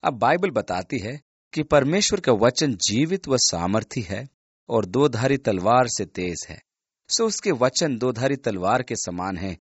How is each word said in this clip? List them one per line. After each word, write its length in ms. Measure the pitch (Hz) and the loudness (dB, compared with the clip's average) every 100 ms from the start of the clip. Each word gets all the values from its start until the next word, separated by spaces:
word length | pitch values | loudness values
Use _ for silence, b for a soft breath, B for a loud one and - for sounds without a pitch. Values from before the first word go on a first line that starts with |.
अब 100 | - | -2
बाइबल 360 | 127 117 170 190 | 0 2 2 0
बताती 480 | 117 - 90 92 131 | -2 -2 -6 -4 -6
है 220 | 98 143 _ _ _ | -6 -12 _ _ _
कि 100 | - | -6
परमेश्वर 580 | 151 147 131 180 202 196 | 2 4 4 0 0 0
का 120 | 170 | 2
वचन 420 | 113 117 - 151 | 4 4 2 -2
जीवित 540 | 107 - 107 160 185 147 | 0 -2 0 0 -2 -2
व 80 | 131 | 0
सामर्थी 640 | - 85 87 107 110 - | 0 0 0 -2 -2 -8
है 280 | 107 101 139 _ _ _ _ | -6 -8 -8 _ _ _ _
और 160 | 117 | -2
दो 240 | 98 107 147 | 0 2 2
धारी 280 | 113 131 139 | 2 0 0
तलवार 520 | 135 98 92 123 123 | 0 0 4 4 2
से 160 | - | -2
तेज 420 | 95 - 90 82 - | -8 -6 -6 -6 -12
है। 140 | 80 _ _ _ _ _ | -18 _ _ _ _ _
सो 180 | - 226 | -2 0
उसके 240 | 202 208 | -2 -2
वचन 480 | 139 127 - 165 120 | 2 2 2 -2 0
दो 140 | 123 | -2
धारी 240 | 120 135 139 | 0 -2 -2
तलवार 460 | 123 98 90 123 | -2 -2 0 0
के 140 | 127 113 | -2 -6
समान 400 | - 87 92 92 | -6 -6 -6 -6
हैं 220 | 95 87 | -8 -10